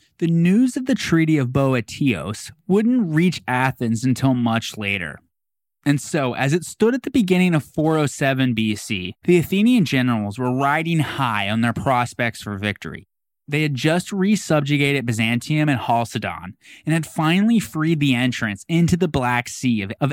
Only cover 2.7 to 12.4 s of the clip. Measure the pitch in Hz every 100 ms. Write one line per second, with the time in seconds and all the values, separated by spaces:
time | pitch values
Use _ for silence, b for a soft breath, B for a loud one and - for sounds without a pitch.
2.7 | 202 226 254 170 156 180 - - 127 131
3.7 | - 117 113 127 120 135 123 117 113 -
4.7 | 107 101 101 78 - _ _ _ _ _
5.7 | _ 143 143 - 156 127 - 135 170 -
6.7 | - 220 262 277 269 185 180 180 156 -
7.7 | - 156 156 147 - 139 131 127 110 107
8.7 | 104 - 95 90 - - 175 - 196 226
9.7 | 247 143 131 123 113 101 110 127 131 139
10.7 | 156 165 165 131 - 127 104 98 110 117
11.7 | 104 135 123 123 - 120 -